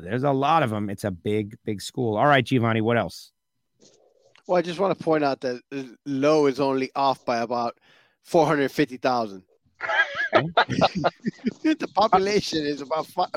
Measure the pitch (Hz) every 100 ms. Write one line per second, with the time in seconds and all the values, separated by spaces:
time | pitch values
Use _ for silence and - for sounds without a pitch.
0 | 85 120 143 135 139 165 127 107 104 101
1 | 104 87 107 107 104 113 - 101 - -
2 | 120 104 147 139 120 131 113 110 110 117
3 | 85 - - _ _ _ _ _ _ _
4 | _ _ _ _ - 180 170 165 190 156
5 | 165 156 143 131 131 123 - 139 131 107
6 | 143 135 143 156 143 127 139 135 131 143
7 | 139 131 - 120 113 120 120 - _ _
8 | _ _ - 175 151 151 135 - 139 127
9 | 131 123 110 95 _ _ _ - - -
10 | 571 571 831 - 156 - - - - 175
11 | 147 - - - 240 - 311 311 233 190
12 | 220 190 196 208 - 160 147 143 135 160
13 | 147 - 180